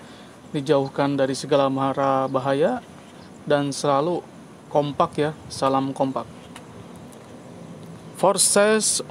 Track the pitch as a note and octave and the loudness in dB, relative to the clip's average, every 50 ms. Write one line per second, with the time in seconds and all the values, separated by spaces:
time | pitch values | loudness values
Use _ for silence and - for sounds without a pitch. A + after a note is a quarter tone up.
0 | - - - - - - - - - - - D3+ C3+ D3 D3 C#3 C#3 C#3 - - | -20 -20 -20 -20 -20 -20 -20 -20 -12 -8 -6 -2 2 2 4 4 2 0 0 0
1 | C#3+ C#3 C#3+ C#3 C3+ C3 C3+ - - B2+ D3 C#3 C#3 C3+ C3+ C3+ C3+ C3+ C3 C#3+ | 0 2 2 2 2 0 0 -4 0 2 4 4 4 2 2 0 0 0 0 2
2 | C#3 C#3 C3+ C3+ C3+ C3+ C3+ C3 B2+ C#3 C3+ C#3 E3 A3 B3+ A#3+ - - - - | 2 2 2 2 0 0 -2 -2 0 0 2 2 2 0 0 -4 -8 -14 -18 -20
3 | - - - - - - - - - D3 D3 C#3+ C#3+ C#3+ C3 - - D3 C#3 C#3 | -20 -20 -20 -20 -20 -20 -20 -10 -2 0 0 0 0 -2 -4 -2 0 2 2 2
4 | D3+ F3 F3 - - - - - - - - - - - - D3 D3 D3 C3+ - | 2 0 -2 -4 -6 -10 -16 -20 -20 -20 -20 -20 -8 -2 0 0 0 2 2 0
5 | E3+ E3 - D#3+ D3 D#3 D3+ - - - - - C#3 C3+ C3+ C3+ C3+ C3+ C3 - | 0 0 0 0 -2 -2 -2 -6 -12 -14 -4 0 2 2 2 2 0 -2 -2 -2
6 | C#3 C3+ C3 A#2+ A#2 - - - - - - - - - - - - - - - | -2 -2 -2 -4 -8 -10 -14 -18 -18 -18 -18 -18 -18 -18 -18 -18 -18 -18 -18 -18
7 | - - - - - - - - - - - - - - - - - - - - | -18 -18 -20 -20 -20 -20 -20 -20 -18 -18 -18 -18 -16 -16 -16 -16 -18 -18 -18 -18
8 | - - - - - F#3+ G3 F#3 - - - G3+ G3+ G#3+ A3 A3 G#3 - - - | -18 -18 -2 2 2 4 4 4 2 4 4 6 6 6 4 2 2 0 -2 -2
9 | - - | 0 2